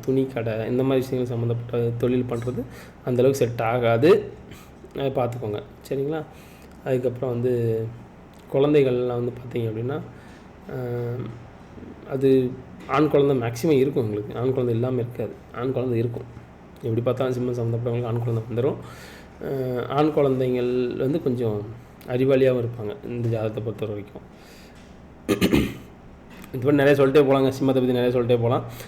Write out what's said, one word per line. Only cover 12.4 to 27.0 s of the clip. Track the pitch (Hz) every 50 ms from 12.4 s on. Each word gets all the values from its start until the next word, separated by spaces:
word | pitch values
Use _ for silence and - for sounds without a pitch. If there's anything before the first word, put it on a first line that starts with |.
| 127 123 127 - - - - - -
ஆண் | - 135 139 156 143
குழந்தை | 147 143 143 143 139
மேக்ஸிமம் | 127 117 117 117 - - 170 151 131
இருக்கும் | 131 147 - 147 120
உங்களுக்கு. | 107 104 104 104 - - 117
ஆண் | 120 131
குழந்தை | 120 127 127 120 117
இல்லாம | 113 120 127 127 123
இருக்காது. | 113 117 - - 117 - - - - - -
ஆண் | 110 120 135 127
குழந்தை | 127 127 127 117 113
இருக்கும். | 117 117 - - - - - - - - - - - - - - -
எப்படி | 120 113 120
பார்த்தாலும் | 120 131 120 123 135 127 127
சிம்மம் | 123 123 123 120
சம்மந்தப்பட்டவங்களுக்கு | 120 117 117 117 113 120 123 117 120 123
ஆண் | 113 117 120
குழந்தை | 117 120 117 113 110 -
வந்துரும். | 110 117 123 151 - - - - - - - - - - - - - - -
அஹ், | - 139 135 131 127 127 123 117 -
ஆண் | 135 143 151 156 151
குழந்தைங்கள் | 156 143 139 131 127 131 127 127 123 123 123 123 127 123 123 -
வந்து | - 135 131 156 170 165
கொஞ்சம் | 139 123 120 120 110 104 104 107 110 113 - - - - - - -
அறிவாளியாவும் | 127 123 131 135 139 131 131 131 127 123 113
இருப்பாங்க | 113 117 113 107 104 104 - -
இந்த | 113 120 120 117 113
ஜாதகத்தை | 117 110 107 110 107 107 110
பொறுத்த | 117 104 - 107
வரைக்கும். | 104 104 104 98 - - - - - - - - - - - - - - - - - - - - - - - - - - - - - - - - - - - - - - - - - - - - - - - - - -
இது | 131 113
மாதிரி | 147 147
நிறைய | 143 135 143 147
சொல்லிட்டே | 139